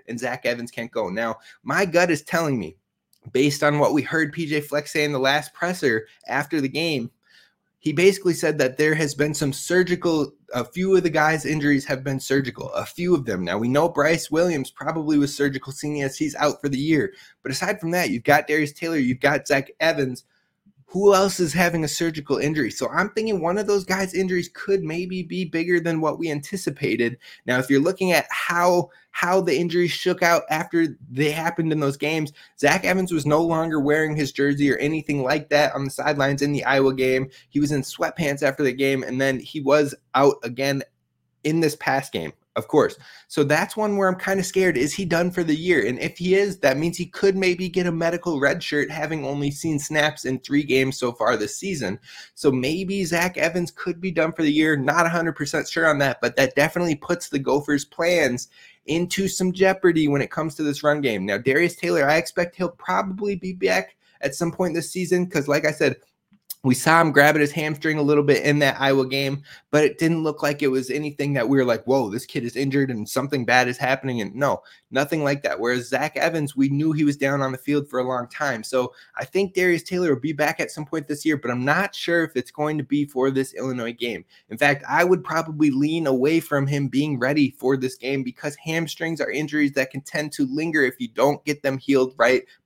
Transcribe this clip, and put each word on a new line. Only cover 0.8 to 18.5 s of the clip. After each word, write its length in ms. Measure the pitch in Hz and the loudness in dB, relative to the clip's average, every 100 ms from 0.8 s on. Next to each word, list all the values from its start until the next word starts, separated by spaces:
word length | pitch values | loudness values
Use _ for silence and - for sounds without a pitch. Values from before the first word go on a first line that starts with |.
| 117 | -8
go. 160 | 117 98 | -4 -4
Now, 280 | 98 117 110 - - | -4 -4 -6 -12 -14
my 240 | 120 160 196 | -4 -2 2
gut 260 | 165 180 | 2 2
is 120 | 147 | 0
telling 360 | - 170 160 127 | -2 -2 -2 -2
me, 160 | 82 - _ _ _ _ 113 | -6 -12 _ _ _ _ -4
based 320 | 127 147 139 | 2 2 2
on 160 | 147 147 | 2 4
what 140 | - | 2
we 80 | 151 | 2
heard 320 | - 160 147 | 0 -2 -2
P 140 | 156 156 | -4 -4
J 120 | 151 | -4
Fleck 280 | 147 147 147 | -4 -6 -4
say 180 | 156 147 | -2 -2
in 80 | |
the 60 | 139 | 0
last 340 | 135 143 147 | 0 0 -4
presser 540 | - 170 180 143 110 - _ - | -6 -4 0 0 0 -2 _ -6
after 320 | 131 147 160 | -4 -2 -2
the 80 | 135 | -2
game, 440 | 131 170 143 117 _ _ _ _ _ _ _ | -2 -2 -4 -6 _ _ _ _ _ _ _
he 140 | 156 | -4
basically 400 | 147 185 190 180 | 4 4 4 0
said 240 | 165 160 151 | 0 0 0
that 200 | 127 131 | 0 0
there 180 | 151 156 | 0 2
has 180 | 151 | -2
been 200 | 139 147 | -2 -2
some 200 | 147 143 | -2 -4
surgical, 800 | 131 - 175 175 175 175 160 143 - - | -4 0 2 2 0 0 0 -2 -8 -10
a 120 | 123 131 | -8 -6
few 300 | 180 185 190 | -4 2 4
of 80 | |
the 60 | 170 | 4
guys' 360 | 156 156 160 131 | 2 2 2 -2
injuries 400 | 156 143 139 139 | -2 2 0 0
have 180 | 135 | -6
been 160 | 139 135 | -4 -6
surgical, 500 | - 139 131 - - | 0 0 -2 -6 -8
a 140 | - - | -6 -8
few 280 | - 175 | -4 0
of 100 | 170 | 0
them. 200 | 117 92 | 0 -4
Now, 140 | 87 101 | -2 -2
we 100 | 120 | 0
know 200 | 143 165 | 2 2
Bryce 440 | 147 147 165 - | 2 2 0 0
Williams 400 | 151 180 156 127 | 0 0 0 -6
probably 460 | - 139 165 151 147 | -8 -6 -4 0 2
was 180 | 143 - | 2 0
surgical, 360 | 143 135 135 | -2 -2 -8
seeing 300 | 135 151 147 | -10 -6 -4
as 160 | 135 - | -4 -2
he's 180 | 151 - | -4 0
out 260 | 151 - | -2 0
for 60 | 147 | -4
the 100 | 131 | -2
year. 360 | 151 151 104 - - _ | 2 2 0 -4 -20 _
But 100 | 127 | -8
aside 300 | 135 185 208 | -4 -4 -4
from 100 | 165 | -2
that, 180 | 175 151 | 0 0
you've 140 | 117 | 0
got 240 | 131 147 | 2 2
Darius 260 | 151 | 4